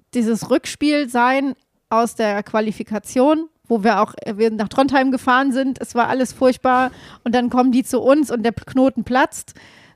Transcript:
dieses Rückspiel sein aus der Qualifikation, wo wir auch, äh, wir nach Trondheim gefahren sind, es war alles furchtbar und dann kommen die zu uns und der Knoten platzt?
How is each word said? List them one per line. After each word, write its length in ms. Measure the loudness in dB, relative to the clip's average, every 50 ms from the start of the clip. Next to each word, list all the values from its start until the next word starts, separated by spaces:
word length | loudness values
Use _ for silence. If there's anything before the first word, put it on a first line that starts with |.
| _ _ -4
dieses 360 | -2 0 0 0 -2 -2 0
Rückspiel 580 | 0 0 0 -4 -8 -4 -2 0 0 0 -2 -2
sein 460 | 0 0 2 2 2 0 -2 -4 -6 -8 _ _ _ _ _ -2
aus 280 | 0 0 0 0 -2
der 260 | -2 -2 -2 -2 -4 -4
Qualifikation, 1040 | -4 -2 -2 -2 -2 -4 -8 -8 -10 -10 -10 -8 -4 0 2 4 4 2 2 -2 -6 _ _ _ -4
wo 160 | -2 0 2
wir 180 | 2 2 2 0
auch, 120 | -2 -4 -8 -10
äh, 140 | -8 -4 0
wir 120 | 0 0
nach 180 | 0 -2 -6 -2
Trondheim 440 | 0 0 0 2 2 2 2 2 0
gefahren 400 | -2 0 0 2 2 2 0 0
sind, 280 | -2 -2 -2 -4 -6
es 140 | -8 -4 -2
war 140 | -2 0 0
alles 240 | 0 -2 -2 -4 -2
furchtbar 580 | 0 2 2 2 2 0 2 2 2 0 0 -4 -10 -20 -20 -20 -10 -6
und 120 | -2 0
dann 160 | 0 0 0
kommen 200 | 0 2 2 2
die 140 | 2 0 0
zu 160 | 0 -2 0
uns 300 | 2 4 4 4 2 0
und 120 | -2 -2 -2
der 100 | -2 -4
Knoten 520 | -6 -8 -4 0 2 2 2 0 -2 -4
platzt? 500 | -2 0 0 0 0 -2 -8 -18 -18 -20 -20 -20 -20 -20 -20 -20 _ _